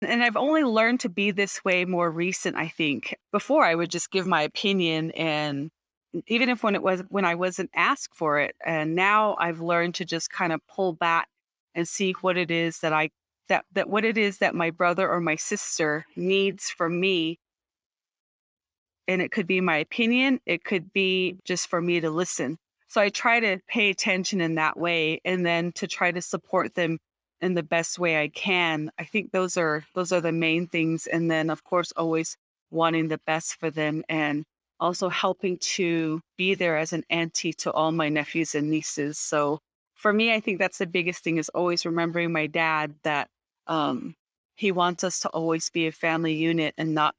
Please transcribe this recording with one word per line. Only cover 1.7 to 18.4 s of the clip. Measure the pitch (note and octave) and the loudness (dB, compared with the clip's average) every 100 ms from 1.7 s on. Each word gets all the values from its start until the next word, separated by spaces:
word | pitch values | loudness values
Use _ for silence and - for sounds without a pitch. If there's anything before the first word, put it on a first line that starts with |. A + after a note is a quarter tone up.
| F3+ | 2
more | F3 F3+ F3 | 2 0 0
recent, | D#3+ F3 F#3 F#3 - | 0 -2 -2 -4 -4
I | D#3+ | -4
think. | - D#3 C3+ - - _ | -2 -2 -2 -6 -10 _
Before, | G3+ - D4+ | -4 2 4
I | G3+ | 4
would | E3+ E3+ | 4 0
just | F3 - | -4 -4
give | F#3+ F#3 | -2 2
my | E3 | 2
opinion, | D3+ - G3+ G3 E3+ D#3+ D#3+ | 0 -2 0 2 2 0 -2
and | - D#3+ D3+ D3+ C#3 D3+ _ _ _ _ E3+ - | -2 -2 0 -2 -4 -6 _ _ _ _ -8 -2
even | A3+ B3+ | 0 2
if | B3 | 0
when | A3 | 0
it | G3 | 0
was, | F#3+ F#3 F#3 | 0 -2 -2
when | G3 F#3 | 0 0
I | |
wasn't | E3+ F#3 F3+ F3 | 0 -2 -2 -4
asked | - G3 C#4 - | 0 0 0 -4
for | - D#3+ D3 | -4 0 2
it. | C#3 - | 0 -2
And | - D#3+ D#3 | -4 -2 0
now | E3 G3 G#3+ G#3+ - | 2 4 4 4 0
I've | E3+ E3 | -2 -2
learned | E3+ E3+ F3 E3+ | 0 2 0 -4
to | F3+ | -6
just | E3+ - | -6 -6
kind | - F3+ | -2 -2
of | D#3+ - | -2 -6
pull | - F#3+ | -2 -2
back | E3 E3+ E3 - _ _ _ _ | 0 2 2 -2 _ _ _ _
and | E3+ E3+ | -4 -2
see | - F#3+ F#3 | 0 -2 0
what | F#3 F3+ | 0 0
it | F3 | 0
is | E3+ E3 - | 0 0 -2
that | E3 | 0
I, | D#3 D#3 _ _ _ - | 2 0 _ _ _ -2
that, | F#3 - | 0 0
that | G3 - | -4 0
what | G3+ A3 | 0 0
it | A3 | 2
is | G3+ F#3+ | 0 2
that | G3 | 0
my | E3+ E3 | 2 -2
brother | D#3+ F3+ F3 F#3+ | 2 2 2 0
or | F3 | 0
my | E3 D#3 | 0 -2
sister | - G#3 - - D#3 D3+ - | -2 -4 -4 -2 0 -2 -6
needs | - F3+ G3 G3 F#3+ - | -6 0 2 0 -2 -6
from | - E3+ F3 | -4 -2 0
me | F#3+ F3+ D#3+ E3+ _ _ _ _ _ _ _ _ _ _ | 0 0 -2 -6 _ _ _ _ _ _ _ _ _ _